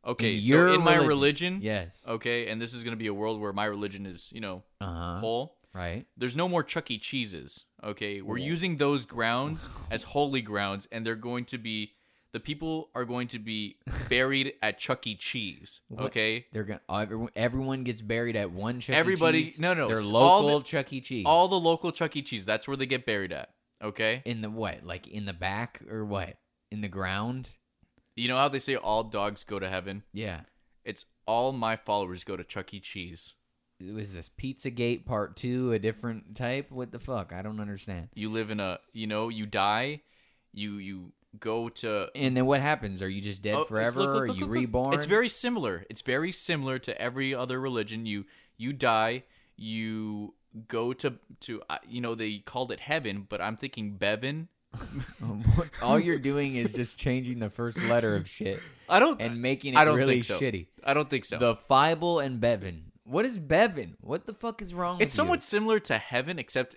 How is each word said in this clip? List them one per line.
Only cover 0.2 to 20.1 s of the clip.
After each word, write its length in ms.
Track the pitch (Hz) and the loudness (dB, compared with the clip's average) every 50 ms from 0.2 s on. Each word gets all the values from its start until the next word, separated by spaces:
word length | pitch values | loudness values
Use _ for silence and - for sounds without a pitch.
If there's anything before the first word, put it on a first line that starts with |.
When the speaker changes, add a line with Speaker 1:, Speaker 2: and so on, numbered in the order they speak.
| 117 110 101 | 2 2 2
Speaker 2:
In 60 | 107 | 2
Speaker 1:
so 60 | 101 | 4
Speaker 2:
your 200 | 120 139 156 175 180 | 6 8 8 8 8
Speaker 1:
in 120 | 185 180 | 8 6
my 140 | 170 165 170 | 6 6 6
Speaker 2:
religion. 120 | 170 - | 8 6
Speaker 1:
religion, 520 | 156 147 139 139 143 147 147 170 180 185 190 | 6 6 6 6 4 4 2 -2 -2 -4 -2
Speaker 2:
Yes. 440 | 98 107 107 101 90 85 - - - | -2 -2 -2 -2 -4 -6 -12 -16 -6
Speaker 1:
okay, 400 | - 117 113 - 120 120 120 117 | -6 -6 -2 0 0 0 0 0
and 140 | 104 110 110 | -2 -4 -4
this 120 | 117 117 123 | -4 -6 -6
is 100 | 120 117 | -6 -6
gonna 120 | 117 117 | -6 -6
be 120 | 110 113 | -4 -2
a 60 | 107 104 | -4 -2
world 260 | 101 107 110 110 107 | 0 -2 -2 -2 -2
where 120 | 104 104 98 | -4 -4 -2
my 120 | 101 104 | 0 -2
religion 400 | 107 104 101 104 101 95 98 101 | -2 -2 -2 -4 -6 -6 -8 -10
is, 260 | 95 90 85 - - | -10 -10 -12 -14 -14
you 80 | - 117 | -12 -10
know, 220 | 110 98 92 92 - _ _ _ | -8 -8 -8 -10 -12 _ _ _
Speaker 2:
Uh-huh. 380 | 101 95 85 85 85 87 87 92 | -8 -8 -6 -6 -6 -6 -6 -4
Speaker 1:
whole. 380 | 107 113 117 120 135 160 _ _ - _ - | -4 -2 -2 -2 -4 -6 _ _ -20 _ -12
Speaker 2:
Right. 340 | 95 90 85 85 107 - _ _ | -8 -6 -6 -6 -8 -10 _ _
Speaker 1:
There's 180 | - 120 127 120 | -6 -6 -4 -2
no 120 | 147 175 185 | -2 -2 2
more 140 | 175 170 147 | 2 0 0
Chuck 260 | - - 165 151 - | 0 -4 -6 -6 -6
E. 80 | 120 | -10
Cheese's, 680 | 110 - - - 131 120 104 92 80 65 - - - - _ _ _ - | -8 -8 -6 -4 -4 -4 -4 -6 -12 -12 -12 -14 -14 -16 _ _ _ -10
okay? 380 | 107 104 - 107 104 101 101 | -10 -8 -6 -6 -6 -6 -6
We're 180 | 95 104 110 123 | -6 -6 -4 -4
Speaker 2:
Whoa. 60 | 131 | -2
Speaker 1:
using 320 | 147 170 165 175 185 170 | -2 -2 0 0 0 2
those 280 | 139 147 143 143 139 120 | 2 2 4 4 2 -2
grounds 640 | - 117 117 113 113 117 123 135 147 160 156 - - - - | -4 -4 0 2 2 2 2 0 -2 -4 -6 -8 -10 -10 -12
Speaker 2:
<laughs> 120 | - - | -8 -6
Speaker 1:
as 120 | 113 113 - | -4 -4 -4
holy 380 | - - 143 147 143 139 131 | -2 0 2 2 2 2 -2
grounds, 460 | 113 107 104 101 101 98 98 101 98 - | -2 -2 -2 0 0 0 -2 -4 -8 -8
and 140 | - 113 113 | -8 -6 -4
they're 100 | 113 113 | -4 -4
going 300 | 110 113 120 123 123 120 | -4 -4 -4 -4 -4 -4
to 120 | - - 123 | -6 -8 -8
be, 340 | 110 113 110 107 107 104 _ _ _ _ _ _ _ _ | -6 -4 -4 -4 -4 -6 _ _ _ _ _ _ _ _
the 80 | - 117 | -10 -10
people 500 | - - 151 147 160 160 160 160 160 - _ | -6 -6 -8 -6 -4 -4 -4 -4 -6 -6 _
are 100 | 123 123 | -6 -4
going 220 | 117 123 123 123 120 | -4 -4 -4 -4 -6
to 80 | - 117 | -6 -10
be 380 | 104 113 110 107 107 101 - _ _ | -6 -6 -4 -4 -4 -6 -8 _ _
Speaker 2:
<laughs> 240 | - - - 123 117 | -6 -6 -6 -2 2
Speaker 1:
buried 440 | 123 123 131 131 139 135 135 135 - _ - | 4 4 4 4 4 2 0 0 -2 _ -2
at 160 | 107 104 - | -2 -2 -2
Chuck 260 | - - 131 123 - | -2 -2 -2 -2 -2
E. 80 | 117 107 | -8 -8
Cheese, 680 | 98 - - - 127 110 95 - - - - - - _ _ | -6 -6 -6 -4 -4 -4 -6 -8 -10 -12 -14 -14 -14 _ _
Speaker 2:
What? 160 | 113 110 107 | -8 -4 -4
Speaker 1:
okay? 420 | 104 - 117 107 110 110 117 123 _ - | -2 0 2 2 2 2 0 -4 _ -6
Speaker 2:
They're 100 | 110 107 | -6 -6
gonna, 180 | 98 104 - _ - | -4 -6 -10 _ -4
everyone, 400 | 92 101 107 101 107 110 117 120 _ | -2 -2 -2 -2 -4 -6 -6 -6 _
everyone 480 | - 113 123 120 131 135 131 135 131 127 | 0 0 0 0 0 -2 -2 -4 -4 -4
gets 180 | 123 117 107 | -4 -6 -6
buried 340 | 110 104 113 117 120 120 113 | -4 -2 -2 0 0 0 0
at 120 | 110 101 90 | -2 -2 -2
one 300 | 85 92 101 113 123 123 | -4 -4 -4 -4 -4 -4
Chuck 160 | 117 - 139 | -2 2 2
Speaker 1:
Everybody, 440 | 151 165 180 190 165 160 165 160 160 | 4 4 4 4 4 6 6 6 4
Speaker 2:
E. 40 | 156 | 2
Cheese? 140 | 160 - 156 | 0 -2 -2
Speaker 1:
no, 140 | 156 175 185 | 0 2 2
no, 120 | 165 139 | 2 2
Speaker 2:
Their 120 | 110 110 113 | 2 2 2
Speaker 1:
s-, 60 | 104 | 2
Speaker 2:
local 140 | 101 | 4